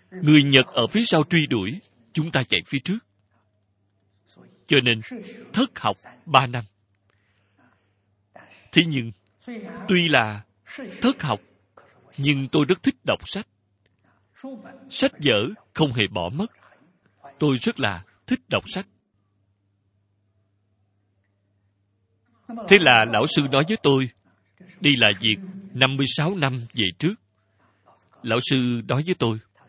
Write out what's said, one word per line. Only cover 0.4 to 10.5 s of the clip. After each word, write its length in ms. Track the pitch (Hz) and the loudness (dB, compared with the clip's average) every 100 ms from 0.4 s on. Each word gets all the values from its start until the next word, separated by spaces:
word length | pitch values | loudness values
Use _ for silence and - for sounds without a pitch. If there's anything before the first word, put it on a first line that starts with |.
Nhật 220 | 139 135 127 | 8 4 4
ở 200 | - 113 | 0 0
phía 180 | 214 | 0
sau 200 | 233 165 | 2 2
truy 220 | 147 170 147 | 2 0 0
đuổi, 340 | 120 95 175 _ _ _ | -2 -4 -8 _ _ _
chúng 180 | - 160 | -6 -4
ta 120 | 135 | -4
chạy 160 | 127 92 - | -2 -4 -4
phía 120 | 135 | -8
trước. 140 | - 214 _ _ _ _ _ _ _ _ _ _ _ _ _ _ - _ - | -6 -8 _ _ _ _ _ _ _ _ _ _ _ _ _ _ -20 _ 0
Cho 100 | 143 | 2
nên, 160 | 123 113 - 240 - - - | 2 -2 -4 -14 -16 -20 -8
thất 260 | - 269 - | -4 -4 -2
học 180 | 107 98 - - - | -4 -4 -10 -20 2
ba 200 | 139 127 | 2 2
năm. 180 | 120 107 _ _ _ _ _ _ _ _ _ _ _ _ _ _ _ _ - - - _ | -4 -10 _ _ _ _ _ _ _ _ _ _ _ _ _ _ _ _ -20 -20 -20 _
Thế 100 | - 170 | 0 0
nhưng, 260 | 139 113 - _ _ - 226 - - - | -2 -6 -12 _ _ -20 -18 -16 -12 0
tuy 200 | 180 170 | 0 4
là 360 | 139 110 104 - | 2 0 -4 -16